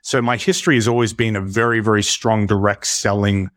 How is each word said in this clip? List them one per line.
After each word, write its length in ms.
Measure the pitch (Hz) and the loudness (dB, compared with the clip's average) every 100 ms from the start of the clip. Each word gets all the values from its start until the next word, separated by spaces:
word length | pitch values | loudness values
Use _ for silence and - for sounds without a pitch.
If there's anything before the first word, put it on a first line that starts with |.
So 180 | - 135 | -2 -2
my 160 | 120 120 | 0 0
history 380 | - 185 - | -2 0 2
has 140 | 131 113 | 2 2
always 240 | 120 113 | 2 0
been 240 | 117 113 104 | 0 -2 -2
a 40 | |
very, 400 | 95 104 117 113 | -2 0 0 2
very 220 | 110 104 | 2 2
strong 440 | 101 - 117 110 101 | 0 -2 0 0 2
direct 400 | 101 101 98 - | 2 0 -2 -4
selling 640 | - - 101 101 98 92 | -4 -2 0 0 0 -4